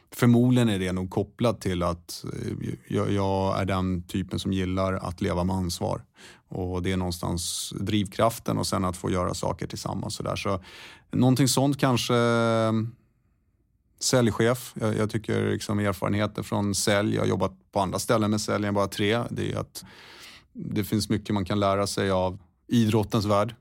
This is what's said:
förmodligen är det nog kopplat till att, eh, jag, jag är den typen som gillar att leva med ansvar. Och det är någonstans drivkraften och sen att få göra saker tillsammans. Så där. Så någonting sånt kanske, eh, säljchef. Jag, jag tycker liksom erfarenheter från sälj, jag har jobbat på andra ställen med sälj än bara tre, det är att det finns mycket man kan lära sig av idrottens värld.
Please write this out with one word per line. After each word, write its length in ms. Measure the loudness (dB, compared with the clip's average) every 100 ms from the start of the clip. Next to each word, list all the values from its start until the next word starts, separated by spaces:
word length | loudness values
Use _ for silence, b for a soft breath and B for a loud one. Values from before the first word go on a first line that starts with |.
| b 2
förmodligen 540 | 6 8 6 6 4
är 100 | 2
det 120 | 0
nog 180 | -2 -2
kopplat 520 | -2 -4 -2 -2 0
till 220 | -2 0
att, 420 | 0 -2 -8 -12 -10
eh, 360 | -8 -6 -6 -6 -8 -4
jag, 240 | -2 0
jag 500 | 0 0 0 0 0
är 40 | 0
den 380 | 0 0 -2
typen 360 | -4 -4 -4 -4
som 140 | -2
gillar 400 | -2 0 0 0
att 280 | -2 -4 -4
leva 220 | -2 0
med 120 | 0 -2
ansvar. 480 | -2 -2 -4 -4 -8 B B B -12
Och 340 | -8 -4 -4
det 80 | -2
är 60 | -2
någonstans 760 | -2 -4 -4 -4 -4 -6 -6 -6
drivkraften 800 | -2 0 -2 0 0 0 -2 -2
och 100 | 0
sen 180 | 0 -2
att 120 | -2
få 120 | -2
göra 220 | 0 -2
saker 340 | -2 -4 -4 -8
tillsammans. 480 | -8 -6 -6 -6 -6
Så 80 |
där. 120 | -6 -4
Så 280 | -2 -4 B B B B B
någonting 360 | 2 4 6 4
sånt 300 | 4 2 2
kanske, 360 | 2 2 2 2
eh, 560 | 4 4 4 2 2 0 -2 -8 _ _ _ _ _ _ _ _ _ -8
säljchef. 760 | 0 4 4 4 2 0 -4 -4
Jag, 180 | -2 0
jag 120 | 0
tycker 420 | -2 -2 -2 0
liksom 280 | -2 -2 0
erfarenheter 640 | 0 -2 0 0 0 -4
från 320 | -4 -2 0 0
sälj, 400 | 2 2 2 0
jag 60 |
har 60 | 0
jobbat 240 | 0 -2 -4 _
på 80 | -2
andra 200 | 0 -2
ställen 320 | 2 2 2
med 100 | 0
sälj 260 | 0 0 0
än 60 |
bara 140 | 0 0
tre, 320 | 0 0 0 -2
det 220 | -4 -4
är 60 | -4
att 260 | -6 -12 -18 B B B B B B
det 300 | -12 -6 -4
finns 260 | 0 0 0
mycket 240 | -2 0
man 120 | -2 0
kan 140 | 2
lära 280 | 2 2 0
sig 240 | 0 0
av 280 | 2 0 -4 -14 _ 0
idrottens 580 | 2 4 4 2 0 2
värld. 300 | 2 2 -4